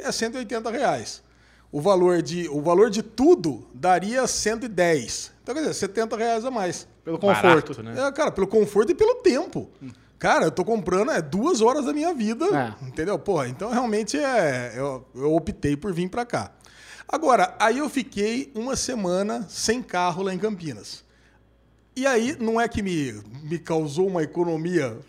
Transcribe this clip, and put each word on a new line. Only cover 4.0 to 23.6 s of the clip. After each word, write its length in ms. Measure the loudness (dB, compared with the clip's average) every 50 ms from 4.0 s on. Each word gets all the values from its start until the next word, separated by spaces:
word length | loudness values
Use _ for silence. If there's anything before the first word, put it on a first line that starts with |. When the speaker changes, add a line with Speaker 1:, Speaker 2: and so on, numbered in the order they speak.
| 2 0 0 0 0 0
Speaker 1:
cento 380 | -2 -2 -2 -2 -2 -2 -4
e 20 | -6
dez. 640 | 0 2 4 4 4 2 0 -4 -8 -8 -10 -12 -16 _
Então, 140 | _ -8 -6
quer 60 | -4
dizer, 120 | -2 -4 -2
setenta 420 | -4 -4 -4 -2 -2 -2 -2 -2 -2
reais 260 | 0 0 0 -2 -2
a 80 | -4
mais. 340 | -4 -2 -2 -4 -4 -6 -10 -16 _ _ _
Speaker 2:
Pelo 120 | -8 -6 0
Speaker 3:
Barato, 240 | 4 4 4 6 8 8 8 6 4 0
Speaker 2:
conforto. 100 | -8 -10 -10
Speaker 3:
né? 220 | -10 -6 -4 -2
Speaker 1:
É, 60 | -2
cara, 180 | 0 0 -2 -2 0
pelo 140 | 0 -2 2
conforto 440 | 4 2 2 4 4 2 2 2
e 40 | 4
pelo 200 | 4 4 4 2
tempo. 540 | 4 4 2 4 4 0 -4 -6 -10 -10 -10 -16 -18
Speaker 2:
Hum. 80 | -18 -18 -18 -18 _ _ _ _
Speaker 1:
Cara, 260 | 0 2 4 4 4
eu 60 | 2
tô 140 | 2 0 0
comprando, 460 | 0 0 -2 0 0 0 0 2 0
é, 100 | 0 -2
duas 400 | -2 -2 -2 -2 0 0 2 4
horas 240 | 4 4 4 2 0
da 80 | -2 -2
minha 200 | -2 -2 -2 -2
vida, 320 | -2 -2 -2 -2 0 0 0
Speaker 2:
É. 380 | 2 0 0 -2 -6 -10 -14
Speaker 1:
entendeu? 320 | -12 -8 -6 -4 -2 -2 -4
Porra, 300 | -2 -2 0 0 0 -2
então 220 | -6 -8 -6 -4
realmente 460 | -2 -2 0 0 -2 -2 -2 -2 -2 -2
é, 560 | -2 0 2 2 2 2 0 -2 -4 -6 -6
eu, 300 | -6 -6 -6 -6 -8 -12 -16 _
eu 180 | -4 0 2 2
optei 440 | 2 0 -2 -8 -4 -2 -2 -2 -2
por 160 | -2 -4 -4
vir 160 | -2 -4 -4
pra 160 | -2 -4 -6
cá. 260 | -4 -4 -6 -6 -6 -12 _ _ -20 -20 -20 -20 -20 -20 -20 -10 -6
Agora, 480 | -4 0 4 4 6 6 4 2 2 0
aí 180 | 2 2 2 2
eu 120 | -2 -2
fiquei 640 | -2 -4 -4 -4 -4 -2 -2 -2 -2 -4 -6 -8 -8
uma 200 | -8 -6 -4 -4
semana 720 | -4 -4 -4 -4 -4 -2 -2 0 0 0 -2 -4 -6 -6 -10
sem 320 | -8 -6 -2 0 0 -2
carro 400 | -2 -4 -2 0 0 0 0 -2 -4
lá 100 | -4 -4
em 40 | -2
Campinas. 640 | -4 -4 -4 -4 -8 -10 -10 -10 -14 -16 -18 -18 -20 _ _ _ _ _ _ _ _ _ _ _ _ _ _ _ _ _ _
E 100 | -2 0
aí, 300 | 2 4 4 2 0 -2 -2
não 200 | -2 0 2 2
é 80 | 0 0
que 140 | 0 -2
me, 320 | -2 -2 -2 -2 -2 -4 -6 -10 -14 -16 -16 -14 -8
me 140 | -6 -6
causou 500 | -6